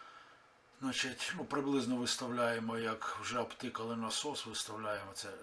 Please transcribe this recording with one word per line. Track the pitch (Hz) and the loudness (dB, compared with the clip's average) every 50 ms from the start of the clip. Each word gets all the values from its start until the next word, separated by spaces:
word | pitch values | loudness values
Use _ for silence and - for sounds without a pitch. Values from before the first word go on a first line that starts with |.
| - - - - - - - - - - - - - - - - | -16 -16 -16 -18 -18 -20 -20 -20 -20 -20 -20 -20 -20 -20 -10 -4
Значить, | 135 131 127 - - 131 120 - - - 185 | -2 0 2 2 0 0 0 -2 -2 -2 -2
ну, | 175 - | -2 -2
приблизно | - - 147 135 139 139 135 117 117 127 | 0 0 2 4 6 6 6 6 4 4
виставляємо, | 123 120 117 - - 131 120 120 123 120 117 117 113 113 113 113 113 | 2 4 2 2 2 0 0 2 4 4 4 4 2 2 0 0 0
як | 113 110 113 113 - - - - | 2 0 0 0 -2 -4 -4 -2
вже | - - 120 120 | -2 0 0 0
обтикали | 113 110 - - - 123 - - 113 113 117 | 0 0 -2 -4 -4 -4 -2 -2 -2 -2 0
насос, | 113 113 110 110 - - 147 135 - - | 0 0 0 0 0 0 0 -2 -2 -4
виставляємо, | 117 107 - - - 107 107 110 104 104 101 98 98 - | -4 -2 -4 -2 -2 -4 -4 -2 -2 -2 -2 -4 -6 -6
це | - - - - - | -6 -6 -6 -8 -10